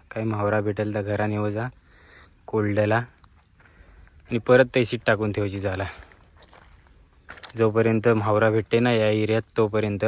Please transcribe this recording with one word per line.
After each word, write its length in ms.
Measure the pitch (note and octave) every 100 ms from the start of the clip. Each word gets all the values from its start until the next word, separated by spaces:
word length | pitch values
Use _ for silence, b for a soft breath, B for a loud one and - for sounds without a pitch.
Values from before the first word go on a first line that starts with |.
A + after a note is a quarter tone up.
| -
काही 140 | A2+ A2
म्हावरा 360 | G#2+ G#2 G#2+
भेटेल 320 | G#2 G#2 G#2
तर 80 | G#2+
घराने 320 | G2+ G#2 G#2+
येवजा. 340 | G#2 G#2 G#2 B2 B B B B B B _ -
कोल्ड्याला 500 | A2 G#2 G2+ G#2 A2+ A#2+ _ - _ _ _ b b b b b - -
आणि 80 | A#2+
परत 260 | - B2+ B2+ C3
तशीच 260 | A#2+ A#2+ -
टाकून 240 | G#2 G#2+
ठेवायची 280 | G2+ G2+ G2
जाला, 260 | G2 F#2 F#2+ B B B _ _ - - - - _ _ _ _ - - - A2+
जोपर्यंत 520 | A2+ G#2+ A2+ A2+ A#2
म्हावरा 400 | A2 G#2+ G#2+ A2
भेटते 280 | G#2+ G2+ A#2
ना 120 | A#2+
या 140 | A#2 G#2+
एरियात 300 | G#2+ G#2+ A2 - -
तोपर्यंत. 480 | G#2+ G#2+ G#2 G2+